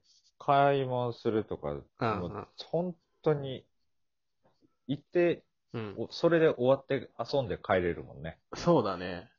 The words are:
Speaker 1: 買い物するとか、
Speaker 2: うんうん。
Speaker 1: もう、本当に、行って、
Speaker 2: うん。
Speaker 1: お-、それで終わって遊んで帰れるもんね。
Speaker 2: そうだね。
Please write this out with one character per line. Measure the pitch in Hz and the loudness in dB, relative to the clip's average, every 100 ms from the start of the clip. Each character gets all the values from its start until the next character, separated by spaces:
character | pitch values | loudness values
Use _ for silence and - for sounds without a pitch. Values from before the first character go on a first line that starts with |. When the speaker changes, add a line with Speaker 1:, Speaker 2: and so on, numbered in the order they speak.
| _ _ _ - | _ _ _ -6
Speaker 1:
買 | - 139 143 139 | 2 4 4 2
い | 127 | 0
物 | 123 123 | -2 -2
す | 117 120 | -2 -2
る | 107 104 | 0 -2
と | - | -6
か、 | 73 | -6
Speaker 2:
う | 71 | -8
ん | - - | -10 -4
う | 113 | -2
ん。 | 104 | -2
Speaker 1:
も | 87 | -4
う、 | 104 - - - | -8 -12 -16 -6
本 | 165 180 170 _ _ | -4 -4 -8 _ _
当 | 160 | -2
に、 | 143 139 127 - _ _ _ _ _ _ _ _ _ _ _ - | 0 -2 -10 -14 _ _ _ _ _ _ _ _ _ _ _ -8
行 | 143 | -8
っ | |
て、 | _ 175 175 156 - _ _ | _ 2 2 0 -6 _ _
Speaker 2:
う | 120 | -8
ん。 | 107 104 | -8 -8
Speaker 1:
お-、 | 113 | -10
そ | - 165 | 0 2
れ | 165 | 4
で | 160 | 4
終 | - 123 | 4 4
わ | 135 | 2
っ | - | 2
て | 135 - - | -4 -4 -10
遊 | 120 143 | -4 -2
ん | 113 | -2
で | 82 | -4
帰 | - 95 | 0 2
れ | 87 | 2
る | 82 | -2
も | 64 67 | -8 -14
ん | |
ね。 | 78 - _ | -14 -14 _
Speaker 2:
そ | - - 160 | -2 4 4
う | |
だ | 104 92 | 2 -2
ね。 | 92 87 - | -6 -8 -12